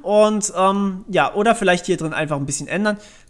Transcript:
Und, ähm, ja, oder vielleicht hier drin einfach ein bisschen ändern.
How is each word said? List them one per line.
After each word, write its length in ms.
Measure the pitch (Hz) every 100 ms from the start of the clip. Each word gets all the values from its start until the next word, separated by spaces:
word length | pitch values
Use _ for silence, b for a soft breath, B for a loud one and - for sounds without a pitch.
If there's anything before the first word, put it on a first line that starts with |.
Und, 500 | 170 208 214 214 202 170
ähm, 500 | 190 196 196 185 -
ja, 240 | 180 185
oder 220 | 180 208 -
vielleicht 320 | 196 180 -
hier 100 | 170
drin 160 | 160
einfach 240 | - 151 147
ein 80 | 143
bisschen 220 | 143 147
ändern. 320 | 165 214 208 B B B